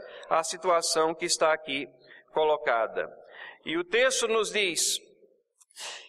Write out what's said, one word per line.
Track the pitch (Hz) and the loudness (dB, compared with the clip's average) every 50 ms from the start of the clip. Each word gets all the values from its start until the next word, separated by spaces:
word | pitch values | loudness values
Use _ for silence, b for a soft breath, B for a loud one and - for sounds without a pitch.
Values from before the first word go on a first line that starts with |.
| B B B B B B | B B B B B B
a | 165 160 165 | 0 0 0
situação | - - 175 - 185 175 165 165 - - 160 160 160 165 | -2 -6 -4 2 2 2 4 2 2 2 2 2 2 0
que | 165 170 | -2 -2
está | 165 - - 170 156 156 | -2 0 2 4 4 2
aqui | 156 - - 135 139 143 - - B B B B B B B - | 2 0 -6 -6 -6 -6 -8 -12 B B B B B B B 0
colocada. | 156 156 156 151 147 151 143 120 117 113 104 - 92 80 - - - - B B B B B B B B | 2 4 4 4 2 2 2 2 2 2 0 -2 -4 -6 -6 -8 -16 -20 B B B B B B B B
E | - 156 170 | -6 -4 -4
o | 175 | -4
texto | 175 - 233 254 262 254 - 240 220 | 0 2 4 4 4 2 2 0 0
nos | 220 226 208 170 - | 0 0 0 0 0
diz | 208 202 180 160 - - - - - - - - _ _ _ _ _ _ _ _ _ - _ B B B B B B B | 0 0 0 0 -2 -2 -2 -2 -4 -6 -10 -20 _ _ _ _ _ _ _ _ _ -20 _ B B B B B B B